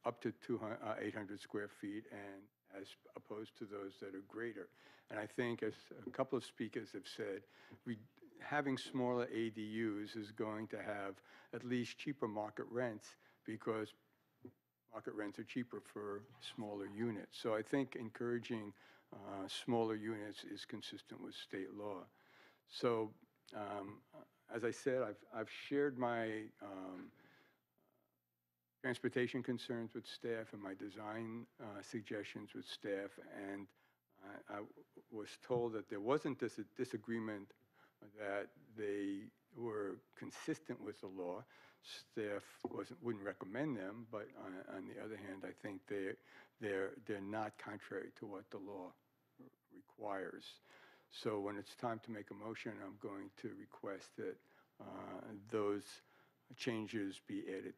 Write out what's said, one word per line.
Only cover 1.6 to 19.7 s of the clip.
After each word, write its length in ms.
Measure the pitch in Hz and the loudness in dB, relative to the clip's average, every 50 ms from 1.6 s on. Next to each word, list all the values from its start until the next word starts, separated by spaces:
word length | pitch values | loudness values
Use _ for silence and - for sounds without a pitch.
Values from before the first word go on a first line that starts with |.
| 101 101 - - | 0 -2 -4 -6
feet 240 | - 101 101 107 107 - - | -4 -4 -4 -4 -6 -6 -8
and 300 | 104 101 101 98 98 101 110 _ _ _ _ 95 98 | -8 -8 -8 -10 -10 -14 -16 _ _ _ _ -10 -8
as 60 | 98 - - - _ - - | -8 -8 -10 -14 _ -14 -12
opposed 420 | - - - 113 104 110 107 - - | -12 -8 -6 -6 -6 -6 -8 -8 -8
to 60 | 120 | -8
those 300 | 98 104 101 98 98 98 - | -6 -4 -4 -4 -6 -6 -6
that 140 | 104 98 95 | -8 -6 -6
are 80 | 95 98 101 | -6 -8 -6
greater. 400 | - 107 117 117 107 101 90 - - - - - - - - - | -4 -2 -2 0 -2 -4 -8 -8 -12 -18 -20 -20 -20 -20 -10 -4
And 80 | 110 107 | -2 -2
I 80 | 107 | -2
think, 380 | 104 - - 123 120 117 110 113 | 0 2 4 4 4 4 4 4
as 100 | 110 104 - - - - - - | 2 2 0 -10 -14 -14 -8 -8
a 40 | 127 | -4
couple 280 | - - 135 - - 120 | 2 2 4 6 6 2
of 60 | - | 2
speakers 460 | - - - 117 107 - 120 107 - - | 0 -2 -2 -2 0 0 -4 -4 -4 -6
have 160 | 101 92 - - | -8 -8 -8 -4
said, 260 | - 110 104 95 104 - - - - - - 113 - _ | -2 0 0 0 -2 -4 -10 -18 -20 -16 -16 -16 -8 _
we, 140 | 123 117 104 113 - - - - - - - | -2 -2 -2 -4 -12 -18 -20 -20 -20 -14 -10
having 400 | - - 143 147 139 139 131 127 | -4 2 2 4 6 6 4 4
smaller 480 | - - - 131 123 123 123 123 120 - - | 2 0 4 4 6 6 8 6 4 4 4
A 160 | 110 117 113 | 4 4 4
D 100 | 107 113 107 | 2 0 -2
Us 520 | 107 107 113 117 110 101 104 104 101 - | 0 2 4 4 4 4 2 0 -2 -2
is 160 | 113 104 104 | -4 -4 -4
going 380 | 110 - 113 107 107 107 113 104 | 0 0 0 2 2 0 -2 -2
to 80 | - | -2
have 380 | 104 95 107 104 101 98 98 95 - - - - - - - - | -2 0 0 0 0 0 -2 -2 -4 -12 -18 -20 -20 -12 -6 -6
at 120 | 117 120 | -4 2
least 340 | 123 127 123 117 - - - | 4 4 4 4 2 -2 -4
cheaper 300 | - 160 139 - 135 113 | -2 -2 0 2 2 2
market 380 | 104 107 107 107 - - - - | 2 2 0 0 0 -4 -4 0
rents 460 | 113 123 127 120 107 113 - - - - - - - _ _ | 2 4 4 4 2 -2 -8 -12 -16 -18 -20 -20 -20 _ _
because 480 | - 110 113 - 120 110 107 107 - - - _ _ _ _ _ _ _ _ - - - _ _ _ _ _ _ _ 113 | -4 -4 0 2 2 4 4 2 0 -2 -12 _ _ _ _ _ _ _ _ -16 -16 -16 _ _ _ _ _ _ _ -10
market 220 | 110 - 131 113 | -4 -4 -2 0
rents 240 | 104 107 104 104 - | 2 0 0 0 -4
are 40 | 110 | -6
cheaper 360 | - - 135 120 - - 85 - - - | -2 0 0 0 0 -2 -6 -6 -4 -6
for 300 | 107 104 101 101 104 110 - - - - - - | -2 0 0 0 -2 -4 -8 -14 -12 -10 -8 -4
smaller 320 | - 110 104 104 101 98 | -2 -2 -2 0 0 -2
units. 520 | 98 101 107 117 120 110 98 90 - - - | -2 0 2 4 4 4 2 -2 -6 -8 -2
So 140 | - 117 110 | 4 4 4
I 80 | 107 110 | 4 4
think 340 | - - 139 131 120 - | 4 4 4 4 2 0
encouraging, 760 | - 120 110 - - 120 120 120 120 113 - 123 110 104 104 98 - - - - - - _ - | -4 -6 -6 -2 0 2 2 2 2 2 0 0 0 0 -4 -8 -12 -18 -20 -20 -20 -16 _ -12
uh, 360 | 101 98 98 98 98 92 - - - - | -10 -6 -4 -4 -2 -2 -2 -2 -2 4
smaller 320 | - | 6